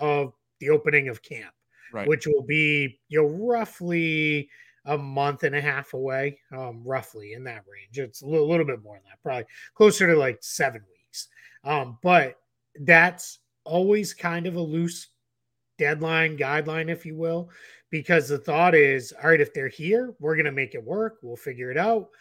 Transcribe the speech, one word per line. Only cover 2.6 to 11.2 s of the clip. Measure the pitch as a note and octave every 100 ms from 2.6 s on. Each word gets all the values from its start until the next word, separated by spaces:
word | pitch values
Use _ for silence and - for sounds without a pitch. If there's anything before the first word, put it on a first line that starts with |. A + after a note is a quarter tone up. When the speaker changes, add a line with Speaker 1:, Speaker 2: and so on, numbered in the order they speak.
| D3+ D3 C3+ - -
Speaker 1:
you | D3+
know, | D3
roughly | E3+ A#3 A#3 G#3+ - F3 E3+ E3 D#3 D3+ D3 C#3+ - - _ C#3+
a | D3
month | C#3 C3+ C#3 C3+
and | D3
a | C#3+
half | D3 C#3 -
away, | C3 C3+ C3 C#3+ C#3 _
um, | C3 B2+ A#2
roughly | B2 C3 - A2 G#2
in | A#2
that | C3 A2+ G2+
range. | G2+ G2+ B2+
It's | B2 -
a | C#3
li-, | D#3+
little | D3+ E3+ D3
bit | A#2
more | G#2+ G#2
than |
that, | _ -
probably | - - - - -
closer | - G#3+ G3 F3+
to, | D#3
like, | C3 A2
seven | - - C3+ A2+ _
weeks. | _ _ -